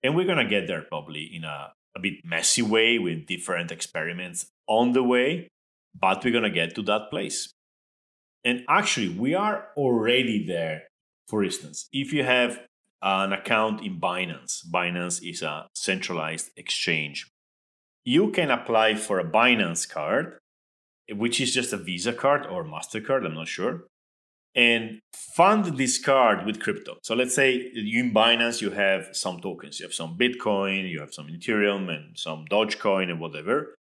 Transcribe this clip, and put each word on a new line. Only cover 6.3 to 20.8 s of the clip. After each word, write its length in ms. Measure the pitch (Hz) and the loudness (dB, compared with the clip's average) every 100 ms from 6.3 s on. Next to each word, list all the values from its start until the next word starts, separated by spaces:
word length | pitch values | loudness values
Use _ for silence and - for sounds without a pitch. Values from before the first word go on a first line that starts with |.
gonna 180 | 117 107 | 2 2
get 240 | 85 82 | 0 -2
to 80 | - | -2
that 280 | 101 107 - | 0 0 0
place. 420 | - - - - _ _ _ _ _ _ _ _ _ | -6 -6 -6 -8 _ _ _ _ _ _ _ _ _
And 200 | 120 123 - | -2 0 2
actually, 420 | 175 202 - 98 | 2 4 0 -2
we 240 | 85 127 | 0 0
are 340 | 180 214 202 - - | 2 0 -2 -6 0
already 680 | 135 120 110 123 123 104 | 2 2 4 2 2 0
there. 440 | 85 85 80 78 - _ _ _ - | -2 -2 -2 -6 -10 _ _ _ -6
For 160 | 110 | -2
instance, 440 | 95 - 73 - - | 0 -2 -10 -14 -8
if 200 | 139 139 | -6 -2
you 120 | 151 | 0
have 360 | 127 127 120 120 - _ _ _ | 4 4 4 0 -14 _ _ _
an 320 | 98 95 98 | 0 2 0
account 520 | 98 - 110 110 104 | -2 0 2 2 0
in 160 | 107 87 | -6 -4
Binance, 680 | 90 90 90 78 - - 85 | -2 -2 -4 -6 -10 -10 -4
Binance 540 | 90 87 87 87 85 | -2 0 -2 -4 -6
is 200 | 90 82 | -8 -8
a 240 | 78 76 - | -6 -8 -12
centralized 760 | - - 92 - 85 78 82 - - | -8 -4 -2 -2 -4 -4 -6 -10 -14
exchange, 720 | - - - 80 76 71 - _ _ _ _ _ _ _ | -6 -4 0 -2 -4 -10 -16 _ _ _ _ _ _ _
you 260 | - 143 208 | 2 2 4
can 200 | 196 156 | 2 2
apply 460 | 120 - 113 110 107 | 0 2 4 4 2
for 240 | - 95 | 0 -2
a 40 | |
Binance 640 | 85 107 123 117 90 85 - | 2 4 6 4 2 -2 -6
card, 500 | - 76 120 170 - _ _ _ _ | -4 0 0 -2 -12 _ _ _ _